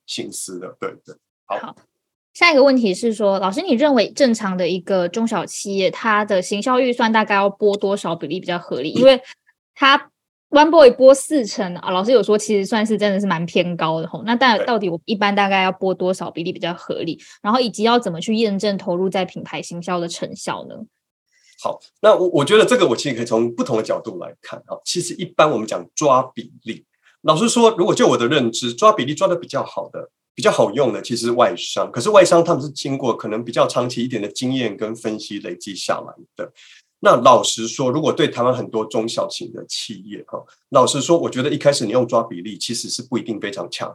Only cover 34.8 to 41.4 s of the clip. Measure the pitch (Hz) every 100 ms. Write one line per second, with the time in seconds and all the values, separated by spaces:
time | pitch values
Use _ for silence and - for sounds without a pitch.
34.8 | 110 113 113 107 - 104 98 90 104 92
35.8 | - 87 - - 82 - - _ - -
36.8 | _ _ - 131 131 113 104 117 113 -
37.8 | 127 147 143 - 147 123 120 120 98 113
38.8 | 107 117 113 107 98 - - 117 - -
39.8 | - 196 104 98 - - - _ _ 139
40.8 | 117 143 131 170 - 131